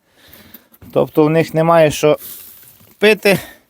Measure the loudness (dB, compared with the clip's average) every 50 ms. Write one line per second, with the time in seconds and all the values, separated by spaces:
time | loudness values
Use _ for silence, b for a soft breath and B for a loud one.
0 | b b b b b b b b b b b b b b b b -16 -8 -4 -4
1 | -4 -2 0 0 0 2 2 0 -2 -2 -2 -2 0 2 2 4 2 2 0 0
2 | 0 0 0 -2 B B B B B B B B B B B B B _ _ -2
3 | 0 0 0 0 0 -2 -2 -2 B B B B B B